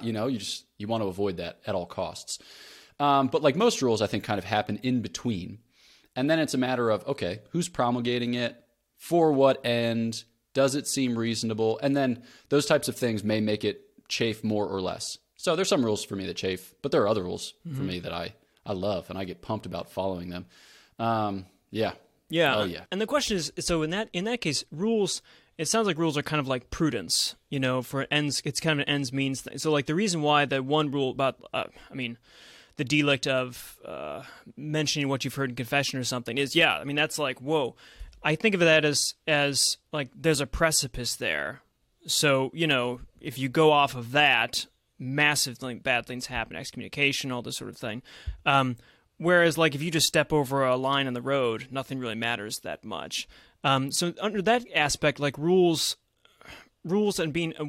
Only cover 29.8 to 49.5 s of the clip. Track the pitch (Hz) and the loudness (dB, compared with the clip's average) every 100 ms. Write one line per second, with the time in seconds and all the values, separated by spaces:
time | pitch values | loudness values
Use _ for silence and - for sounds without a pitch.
29.8 | 139 160 214 170 147 147 143 139 131 151 | 2 0 0 2 4 4 4 0 0 0
30.8 | 147 139 131 127 135 - - 131 - - | 2 0 0 0 -2 -2 -6 -6 -6 -10
31.8 | - 135 120 117 _ - - - - - | -16 -10 -8 -10 _ -20 -20 -20 -14 -6
32.8 | 127 151 143 135 143 131 127 123 - - | 0 2 4 2 2 0 -2 -8 -18 -18
33.8 | - 71 76 76 - - - - 151 156 | -14 -10 -10 -10 -12 -20 -20 -12 -4 -2
34.8 | 147 156 139 135 131 139 135 120 120 143 | 0 0 0 -2 -2 -4 -4 -4 -2 0
35.8 | 135 135 120 123 120 123 139 165 160 80 | 0 -4 -4 -4 -4 -4 0 4 4 2
36.8 | 135 147 156 - 139 127 127 156 120 - | -2 -2 -2 -2 -4 -4 -2 0 0 -6
37.8 | - - - - 151 156 220 196 170 156 | -18 -18 -18 -6 -2 0 2 4 6 6
38.8 | 151 143 - - - 147 143 135 - - | 6 2 0 -4 0 2 2 2 0 -2
39.8 | _ 151 135 - 160 143 139 - 165 151 | _ -6 -6 -2 0 2 0 0 2 2
40.8 | 135 - 120 - 117 76 71 120 _ _ | -2 -4 -6 -4 -2 -2 -4 -8 _ _
41.8 | _ _ - - 151 135 131 160 160 135 | _ _ -4 0 4 2 0 -2 0 2
42.8 | 123 123 - _ 139 120 131 143 156 147 | 0 -4 -12 _ -12 -6 -2 4 6 6
43.8 | 139 135 117 143 147 120 120 - - _ | 4 0 -2 4 6 6 2 -2 -8 _
44.8 | _ - 127 143 147 147 139 117 131 113 | _ -12 -6 0 2 2 -2 -4 -10 -4
45.8 | 135 120 - 123 - 123 110 - 131 - | 0 0 -2 -8 -6 -6 -6 -8 -12 -12
46.8 | 101 151 143 135 139 123 127 - 104 101 | -10 0 0 0 -4 -6 -8 -10 -10 -10
47.8 | 120 113 - - - - - 139 131 120 | -10 -10 -12 -14 -12 -4 2 4 2 -2
48.8 | - _ _ - 160 180 170 | -10 _ _ -4 4 6 6